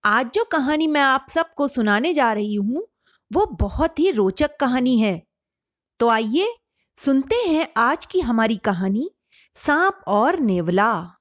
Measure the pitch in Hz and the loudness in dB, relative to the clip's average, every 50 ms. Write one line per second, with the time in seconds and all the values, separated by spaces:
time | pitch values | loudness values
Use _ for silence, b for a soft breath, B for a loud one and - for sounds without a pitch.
0 | - 208 208 233 262 233 - 415 453 - 349 311 262 269 302 302 320 311 302 294 | 0 2 0 2 0 -2 -2 -4 -2 0 -2 -2 0 0 0 0 0 0 2 2
1 | 277 269 262 269 269 - - 330 330 - _ - 285 277 - 254 220 214 202 208 | 2 2 2 0 -2 -4 -4 -4 -4 -4 _ -4 -4 -2 0 0 0 2 2 2
2 | 254 339 349 294 262 233 214 208 214 214 208 208 202 214 247 330 440 _ _ _ | 0 0 0 2 2 0 0 -2 -4 -4 -2 -2 -2 -2 -4 -4 -6 _ _ _
3 | _ _ _ _ _ _ 208 339 415 427 240 - 208 196 - - 311 330 320 - | _ _ _ _ _ _ -2 -2 -2 -2 -2 -4 -4 -4 0 -2 -2 -2 0 0
4 | 320 392 302 214 196 190 190 - 302 294 - _ 285 254 247 254 247 254 254 226 | 0 0 2 2 0 0 0 -2 -2 -2 -2 _ -2 0 0 0 0 2 2 2
5 | 220 208 180 170 _ _ _ _ _ _ _ _ _ _ _ _ _ _ _ _ | 2 0 -2 -4 _ _ _ _ _ _ _ _ _ _ _ _ _ _ _ _
6 | 226 233 226 220 226 214 233 330 381 466 466 _ _ _ _ _ _ _ _ - | 2 2 2 0 0 0 0 0 0 -2 -4 _ _ _ _ _ _ _ _ -6
7 | - 277 269 269 269 - 440 480 480 359 311 311 330 320 - - 233 247 302 - | -2 0 0 0 0 0 -2 0 0 0 0 0 -2 -2 -2 0 0 0 0 -2
8 | - - - 370 - 226 233 226 226 226 226 190 - 220 190 170 190 190 196 220 | -6 -4 -2 -2 0 0 0 0 0 0 -2 -2 -2 -2 -2 0 -2 -2 -2 -2
9 | 294 381 _ _ b b b b b b b - - - 285 311 359 392 381 - | -4 -6 _ _ b b b b b b b -8 -2 0 0 2 2 0 -2 -4
10 | - - 202 208 226 294 370 349 277 214 185 175 165 165 175 190 208 226 220 165 | -4 -2 0 2 2 2 0 0 0 0 0 0 0 0 2 2 2 2 0 -2
11 | 175 175 _ _ | -6 -10 _ _